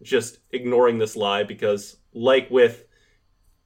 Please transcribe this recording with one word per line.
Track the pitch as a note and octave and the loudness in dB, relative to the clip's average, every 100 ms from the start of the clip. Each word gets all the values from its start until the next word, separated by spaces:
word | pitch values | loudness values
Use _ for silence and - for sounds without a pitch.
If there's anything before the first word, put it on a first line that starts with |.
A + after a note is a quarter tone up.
just | - B2+ A2 - _ | -2 -2 -2 -12 _
ignoring | B2 B2 A#2+ B2 A#2 | -10 -2 2 2 2
this | A2 - | -4 -4
lie, | G2+ G2+ | -4 -2
because | G2+ F#2+ A2 G#2 - - _ | -4 -6 -4 -4 -6 -20 _
like | A#2 A#2+ C3+ B2+ | -4 0 2 2
with, | B2+ A#2 A#2 _ _ _ _ _ _ _ _ | 2 2 2 _ _ _ _ _ _ _ _